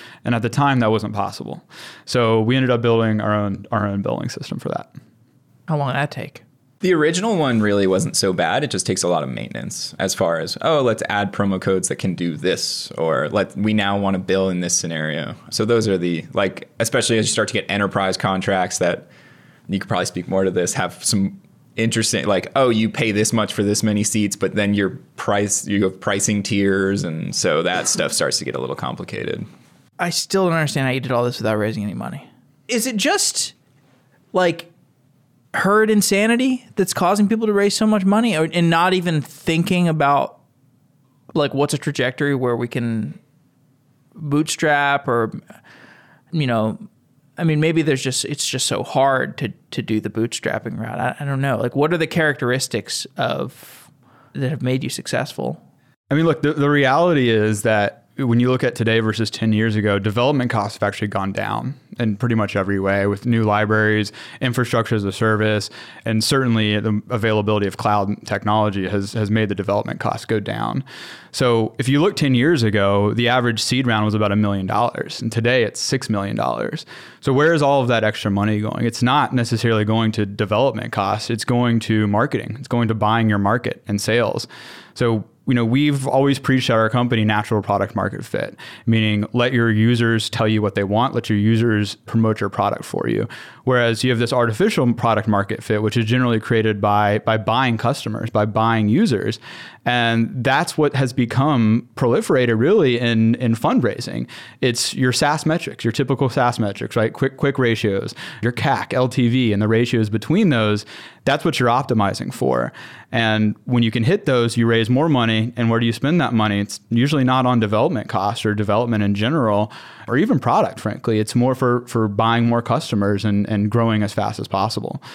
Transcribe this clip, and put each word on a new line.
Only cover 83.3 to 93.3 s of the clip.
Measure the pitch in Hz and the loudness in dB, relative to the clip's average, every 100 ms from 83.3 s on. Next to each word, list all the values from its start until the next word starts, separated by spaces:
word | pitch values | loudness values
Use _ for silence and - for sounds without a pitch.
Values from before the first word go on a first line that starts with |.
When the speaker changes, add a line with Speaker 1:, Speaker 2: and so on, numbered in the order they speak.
| 101 | 2
Speaker 1:
market | 98 120 123 - - | 2 0 -2 -8 -4
and | 101 | -4
sales. | - 117 113 - - - - - - | 0 2 2 -2 -8 -16 -20 -20 -12
So, | - 120 110 - _ - | -2 0 0 -4 _ 0
you | 123 | 0
know, | 113 | 2
we've | 131 147 143 135 | 2 2 0 0
always | 135 139 135 | 2 2 2
preached | - 131 123 | 2 0 2
at | 113 | 2
our | 110 | 2
company | 123 120 117 107 | 2 2 2 2
natural | 107 101 107 | 2 0 -2
product | 98 101 95 101 | 0 0 0 -2
market | 101 101 | -4 -4
fit, | - - - - - - - | -6 -6 -6 -10 -18 -6 0
meaning | 113 107 104 104 | 2 4 0 0
let | 120 123 | 0 2
your | 127 117 | 2 2
users | 107 113 120 117 113 - | 4 4 4 2 0 -2
tell | - 110 | 0 2
you | 107 | 2
what | 104 101 | 0 0
they | 98 | 0
want, | 104 131 | 0 0
let | 123 - | -2 -2
your | 104 | 2
users | 107 113 117 107 101 - - | 4 4 2 2 0 -6 -4
promote | 113 110 104 | 0 2 0
your | 98 | -2
product | - 101 - - | 0 -2 -2 -6
for | 50 - | -4 -2
you. | - 113 | -2 -4